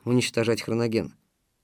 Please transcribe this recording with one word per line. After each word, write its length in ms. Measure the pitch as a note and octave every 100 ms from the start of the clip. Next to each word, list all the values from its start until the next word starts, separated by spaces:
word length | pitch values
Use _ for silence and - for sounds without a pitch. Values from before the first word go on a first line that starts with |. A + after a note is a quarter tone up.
уничтожать 600 | A#2 B2 A#2 - A2+ A2
Хроноген». 500 | - A2+ A#2 A2 D2+ - _ _ _ _